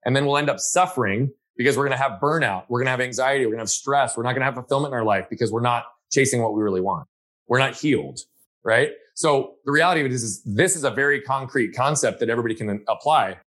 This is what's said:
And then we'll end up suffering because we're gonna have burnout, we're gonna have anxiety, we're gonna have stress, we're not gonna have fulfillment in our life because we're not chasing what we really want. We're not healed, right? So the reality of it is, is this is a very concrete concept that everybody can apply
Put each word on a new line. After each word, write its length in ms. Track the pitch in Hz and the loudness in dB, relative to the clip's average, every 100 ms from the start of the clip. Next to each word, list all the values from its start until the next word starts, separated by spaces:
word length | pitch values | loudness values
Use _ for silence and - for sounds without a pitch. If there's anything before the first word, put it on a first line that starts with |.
| - | 0
And 100 | 135 | 0
then 100 | 143 | 2
we'll 120 | 143 | 2
end 120 | 147 | 0
up 100 | - | -2
suffering 720 | - 175 180 156 110 101 135 - _ - | 0 2 2 0 -2 0 -2 -4 _ -2
because 200 | 123 127 | 0 2
we're 80 | 139 | 0
gonna 120 | 127 | 0
have 220 | 135 92 | -2 0
burnout, 440 | 143 160 131 92 - | -2 0 0 -2 -4
we're 140 | 120 | -2
gonna 100 | 131 | 0
have 100 | 127 | 0
anxiety, 440 | 127 113 131 139 123 | -2 0 0 2 0
we're 80 | |
gonna 80 | 113 | -2
have 80 | 110 | -4
stress, 460 | - - 139 123 117 | -4 0 0 2 0
we're 80 | |
not 100 | 120 | -2
gonna 120 | 127 131 | 0 -2
have 100 | 123 | -4
fulfillment 380 | 123 139 143 | -2 -2 0
in 60 | 127 | -2
our 60 | 110 | 0
life 200 | 98 92 | 0 -2
because 220 | - 113 | -2 -2
we're 100 | 110 | 0
not 240 | 120 120 - _ _ | 0 0 -4 _ _
chasing 320 | - 135 123 | 2 2 2
what 100 | 113 | 0
we 80 | 107 | 0
really 200 | 107 95 | 0 0
want. 260 | 92 95 - _ _ _ _ | 0 -4 -6 _ _ _ _
We're 120 | 123 | 2
not 160 | 135 - | 2 0
healed, 440 | 151 123 71 65 - _ _ _ | 0 0 -2 -12 -18 _ _ _
right? 280 | - 113 147 - _ - | 0 2 2 -2 _ -2
So 400 | 160 139 131 - | 2 2 0 -8
the 80 | - | -2
reality 300 | 147 165 170 | 2 4 2
of 60 | 139 | 0
it 40 | |
is, 100 | 127 | -2
is 220 | 117 95 | -4 -8
this 320 | - 104 180 180 | -6 0 2 2
is 80 | |
a 80 | 139 | -2
very 300 | 120 139 143 | 0 0 0
concrete 520 | - 135 131 135 110 | -2 -6 -2 -2 -2
concept 460 | 87 131 147 120 104 | 0 0 2 -2 -2
that 100 | 113 | -2
everybody 240 | 117 117 | 0 -2
can 300 | 110 110 101 - | -4 -4 -6 -4
apply 500 | 107 147 151 98 92 | -4 2 2 2 -6